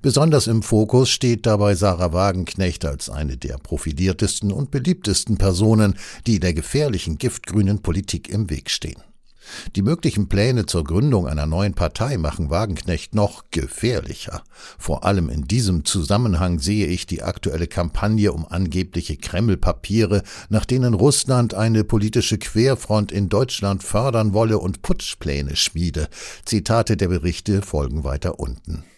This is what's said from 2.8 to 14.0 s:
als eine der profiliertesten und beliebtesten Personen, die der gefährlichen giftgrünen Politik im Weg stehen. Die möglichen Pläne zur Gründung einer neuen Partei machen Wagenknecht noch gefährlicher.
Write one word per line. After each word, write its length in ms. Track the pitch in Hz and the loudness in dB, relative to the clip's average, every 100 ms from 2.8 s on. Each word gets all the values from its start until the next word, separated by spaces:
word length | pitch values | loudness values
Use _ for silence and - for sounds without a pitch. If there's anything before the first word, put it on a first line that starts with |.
| 76 | -4
als 240 | 67 - | -6 -8
eine 260 | 71 76 64 | -6 -4 -4
der 220 | 78 - | -8 -10
profiliertesten 920 | - 73 80 73 95 92 107 - 101 | -6 -6 -4 0 0 2 0 0 -2
und 180 | 101 139 | -2 -2
beliebtesten 680 | 139 131 180 - 92 - 98 | -2 0 0 0 -2 0 2
Personen, 600 | 95 87 110 110 104 92 - - 113 | 4 4 4 6 4 2 -8 -8 0
die 120 | 104 | 2
der 140 | 90 | 2
gefährlichen 640 | 82 - 139 147 95 - 76 | -2 -2 0 0 -2 -4 -4
giftgrünen 640 | 123 - - 101 98 101 | -4 -4 -2 2 2 2
Politik 480 | - 87 - 73 - | 0 -2 -2 -8 -4
im 220 | 101 95 | -4 -2
Weg 180 | 76 - | -4 -4
stehen. 320 | - - 76 - - _ _ - - - - | -6 -6 -12 -18 -20 _ _ -18 -14 -6 0
Die 60 | |
möglichen 480 | 98 170 156 107 98 | 0 2 0 0 0
Pläne 380 | 98 113 123 90 | 2 4 2 0
zur 160 | 87 | -2
Gründung 440 | 73 85 143 113 78 | 0 2 4 2 2
einer 200 | 76 76 | -2 -2
neuen 260 | 82 101 | 0 0
Partei 460 | - 78 - 120 135 | 0 -2 -2 -2 -2
machen 320 | 76 - 76 | -2 -2 -2
Wagenknecht 640 | 82 107 85 - 85 - 107 | -2 -2 -4 -4 -4 -2 0
noch 300 | 104 - - | 0 -2 -8
gefährlicher. 960 | - 69 - 120 110 | -6 -6 -2 -2 -2